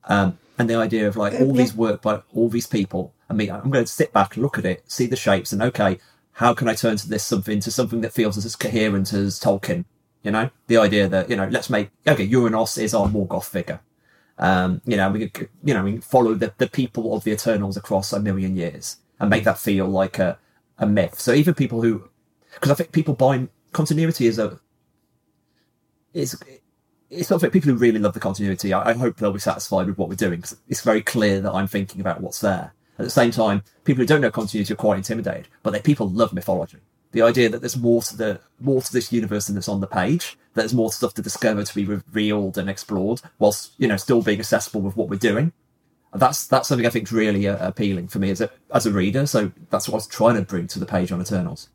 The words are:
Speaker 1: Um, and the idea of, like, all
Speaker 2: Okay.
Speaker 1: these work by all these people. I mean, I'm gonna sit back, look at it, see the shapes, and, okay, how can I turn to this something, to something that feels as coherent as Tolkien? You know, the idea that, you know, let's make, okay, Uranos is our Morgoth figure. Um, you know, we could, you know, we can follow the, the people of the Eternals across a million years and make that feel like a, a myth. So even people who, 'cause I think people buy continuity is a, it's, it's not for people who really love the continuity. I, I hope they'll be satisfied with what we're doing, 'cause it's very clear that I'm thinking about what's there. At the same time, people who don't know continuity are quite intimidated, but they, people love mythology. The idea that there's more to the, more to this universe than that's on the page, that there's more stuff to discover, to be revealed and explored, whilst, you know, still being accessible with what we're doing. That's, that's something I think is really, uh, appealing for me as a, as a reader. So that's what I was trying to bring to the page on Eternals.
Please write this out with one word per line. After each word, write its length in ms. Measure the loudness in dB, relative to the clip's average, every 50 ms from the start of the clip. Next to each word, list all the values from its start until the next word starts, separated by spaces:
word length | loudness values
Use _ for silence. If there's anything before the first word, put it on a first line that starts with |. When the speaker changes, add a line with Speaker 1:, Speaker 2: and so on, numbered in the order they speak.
| _
Speaker 1:
Um, 340 | 0 2 2 2 2 0 -4 _ _ _ -2
and 100 | 0 2
the 40 | 2
idea 320 | 0 0 0 0 0 0 0
of, 80 | 0
like, 180 | 0 -2 -2 2
all 160 | 2 2 4
Speaker 2:
Okay. 80 | 6 4
Speaker 1:
these 160 | 2 2 2
work 280 | 0 0 0 0 -2
by 200 | -2 -2 -2 -2 -6 _ 0
all 140 | 0 0 2
these 180 | 0 -2 -4
people. 480 | -2 -2 -2 -2 -2 -4 -6 -6 -8 _ _ _ _
I 60 | -2
mean, 160 | -2 -2 -2
I'm 200 | -4 -4 -4 0
gonna 160 | 0 2 0
sit 260 | 0 0 -2 -2 2
back, 240 | 2 2 2 2 0
look 220 | -4 -4 -2 -2 -2
at 60 | -4
it, 180 | -4 -4 -4 _ _
see 160 | -2 -2 -2
the 100 | 0 0
shapes, 360 | -2 2 2 2 2 0 -4
and, 100 | -4 -2
okay, 360 | -2 -2 0 0 0 0 0 -2 _ _ _ _ _ _
how 220 | _ 0 2 2 2
can 140 | 2 0 -2
I 60 | 0
turn 220 | 0 0 0 0
to 120 | 0 -4 -4
this 160 | -4 -4 -2
something, 360 | -2 -2 -2 -2 -2 -4 -2
to 100 | -2 -2
something 300 | -2 -2 -2 -2 -2 -4
that 120 | -4 -4
feels 240 | 0 0 0 0 0 -2 -6
as 120 | -6 -6
coherent 560 | -6 -6 -2 0 0 0 2 2 0 0 0
as 260 | 0 -2 -2 -2 -2 0
Tolkien? 460 | 0 0 0 0 0 -4 -4 -4 -4 _ _ _ _ _ _ _ _
You 80 | -2
know, 180 | -2 0 -2 -2 _ _ _
the 100 | 4 6
idea 320 | 6 6 6 4 4 2 2
that, 220 | 2 0 0 0
you 60 | -2
know, 100 | -2 -2 -2
let's 220 | -2 -4 -2 -2
make, 200 | -2 -2 -2 -4 _ _ _
okay, 200 | 2 2 2 2 2
Uranos 540 | 4 4 4 4 2 0 0 -2 -2 -4
is 120 | -2 0 0
our 120 | 2 2 2
Morgoth 360 | 0 0 -2 -2 -4 -6 -6
figure. 360 | -4 -6 -6 -6 -6 -10 -10 _ _ _ _ _ _ _ _ _ _ _ -2
Um, 440 | 2 2 2 4 2 0 -2 -2 _
you 120 | -2 0 2
know, 120 | 2 2
we 180 | 0 -2 -4 -6
could, 180 | _ -10 -12 -12 _ _ -2
you 80 | 0
know, 100 | 0 2 0
we 80 | -2
can 80 | -2 -4
follow 320 | -6 2 4 4 4 4 2
the, 180 | 0 -2 -4 -2 -2
the 80 | -4
people 500 | -2 0 -2 -2 -2 _ -6 -4 -4 -4
of 80 | -2 -2
the 80 | -2
Eternals 440 | -4 -2 0 0 0 0 -2 -4 -6 -8
across 340 | -6 -2 -2 -2 -2 -2
a 80 | -4 -2
million 340 | 0 0 0 0 0 -2 -2
years 420 | -2 -2 -4 -6 -8 -12 -12 -14 _ _ _ _ _
and 120 | 2 2
make 140 | 2 4 4
that 140 | 2 0 0
feel 280 | -2 0 0 0 0
like 320 | 0 2 0 0 0 0 0
a, 200 | 0 0 0 -4 _ _ _ _ _ _ _ -2
a 80 | 0
myth. 320 | 2 2 2 0 -2 -4 -4
So 140 | 0 2
even 220 | 4 4 4 4 4
people 260 | 2 0 -2 0 0
who, 300 | 2 2 0 0 -6 -16 _ _ _ _ _ _ _ _ -10 -2
'cause 100 | 2 2
I 40 | 2
think 180 | 2 0 -2
people 220 | 0 0 0 0 0
buy 340 | 2 2 2 2 2 -2 -6 _ _ _ _
continuity 540 | -2 -2 0 2 2 2 2 0 0 2 2
is 120 | 2 2 2
a, 220 | -4 -4 -6 -12 _ _ _ _ _ _ _ _ _ _ _ _ _ _ _ _ _ _ _ _ _ _ _ _ _ _ _ _ _ _
it's, 240 | _ -6 -6 -6 -6 -12 -16 -20 -20 -20 _ _ _ _ _ _ _ _ _ _
it's 200 | -8 -8 0 0
not 100 | 2 2
for 100 | 2 4
people 200 | 4 4 4 4
who 80 | 4 6
really 200 | 4 4 4 4
love 160 | 2 0 0
the 60 | 0
continuity. 520 | -4 -4 -4 -2 -2 -2 -2 -2 -2 0
I, 180 | 0 2 2 0
I 20 | 0
hope 220 | 2 0 -2 0
they'll 160 | 0 -2 -2
be 60 | -2 -2
satisfied 480 | -2 -4 -4 -4 -4 -2 -2 0 0
with 120 | 0 -2 -4
what 100 | -4 -4
we're 80 | -2
doing, 240 | -2 -2 -2 -2 -4
'cause 140 | -8 -14 -16 _ _ _
it's 140 | -8 -2
very 200 | 0 0 0 2
clear 380 | 0 0 0 2 2 2 2 0
that 120 | 0 -2
I'm 140 | -2 -2 -4
thinking 340 | -2 -2 -4 -4 -4 -8 -6
about 200 | -4 -4 -4 -4
what's 200 | -8 -10 -8 -2
there. 340 | -2 -2 -2 -2 -4 -10 _ _ _ _ _ -8
At 60 | -8
the 60 | 0
same 200 | 2 2 2 2
time, 320 | 2 2 2 2 2 0 -2 _ _ _ _
people 180 | 0 2 2
who 40 | 4
don't 140 | 4 4 4
know 80 | 4 0
continuity 420 | 0 -2 -6 -4 -2 -4 -2 -2
are 40 | -4
quite 200 | 0 0 0 0 0
intimidated, 500 | -2 -6 -6 -4 -4 -6 -6 -8 -10 _ _ _
but 100 | _ -4
they, 80 | -4 0
people 280 | 2 2 2 2 0 -2
love 220 | 2 2 2 2
mythology. 460 | 0 -6 -2 -2 -2 -2 -2 -6 -12 -20 _ _ _ _ _ _
The 100 | 0 4
idea 260 | 4 4 6 4 4 2
that 100 | 2 -2
there's 160 | -6 -6 -4
more 260 | 0 2 4 4 4
to 140 | 2 -2 -6
the, 240 | -4 -4 -4 -4 -6 _ _ _ _
more 220 | -2 0 0 0
to 100 | 0 0
this 200 | -2 -2 -2 0
universe 340 | -2 -2 -2 0 -4 -4 -4
than 80 | -4 -4
that's 140 | -4 -4 -4
on 120 | -4 -4
the 60 | -4
page, 500 | -4 -2 -2 0 0 0 0 -2 -6 -14 _ _ _ _
that 80 | -2
there's 120 | -2 0 2
more 180 | 0 0 0
stuff 220 | 0 -2 -4 -4 -4
to 80 | -6
discover, 400 | -8 -8 -6 -2 0 0 0 0
to 120 | -4 -4 -4
be 100 | -4 -2
revealed 720 | -2 -2 -6 -6 -6 -4 -2 0 0 0 0 -2 -2 -4 -4
and 100 | -4 -4
explored, 520 | -6 -8 -8 -6 -4 -2 0 -2 -2 -4 -6 -20 _ _
whilst, 340 | 2 2 2 0 -10 -14 _ -2
you 80 | 0
know, 100 | 0 0
still 260 | 0 0 2 2 2
being 160 | 4 2 -2 -2
accessible 400 | 0 0 0 0 0 -4 -4 -4
with 160 | -4 -4 -2
what 120 | -4 -4 -4
we're 80 | -2
doing. 360 | 0 0 2 2 2 0 0 -2 _ _ _ _ _ _ _ _ _ _ _ 0
That's, 320 | 2 2 2 2 -2 0
that's 220 | 2 2 2 2 2
something 180 | 0 2 2
I 40 | 0
think 180 | 0 0 -4 0
is 40 |
really, 340 | 0 2 2 2 2 0 0
uh, 100 | 0 -2 -2 -4
appealing 420 | -6 -4 -2 -2 -2 -2 -4 -6 -6
for 100 | -4 -2
me 120 | 0 0
as 100 | 0 -2
a, 100 | -4 -6 -6 _ _ _ -2
as 120 | 0 2
a 40 | 2
reader. 340 | 2 2 0 2 2 0 0
So 260 | 2 0 0 0 0 -6 -12 -8 _
that's 180 | -4 -4 -2 -2
what 60 | -4
I 20 | -6
was 80 | -6
trying 300 | -8 -2 2 4 4 4
to 60 | 2
bring 240 | -2 -4 -4 -6 -6 -6
to 100 | -8 -8
the 80 | -8
page 260 | -4 -2 -2 -2 -2
on 80 | -4 -6
Eternals. 480 | -4 -2 -2 -2 -2 -4 -8 -10 -14 _